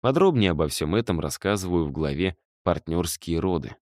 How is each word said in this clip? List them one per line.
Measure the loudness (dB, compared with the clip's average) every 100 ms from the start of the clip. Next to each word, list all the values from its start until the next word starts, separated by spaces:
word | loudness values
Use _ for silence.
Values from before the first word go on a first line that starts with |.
Подробнее | 2 4 4 4 2
обо | 2 0
всем | 0 0 0
этом | 0 -2
рассказываю | -4 -4 -2 -2 0 0 0
в |
главе | -2 -4 -2 -2 -4 _ _
«Партнерские | -2 -2 -2 -2 -2 -4 -4 -2
роды». | 0 -2 -4 -16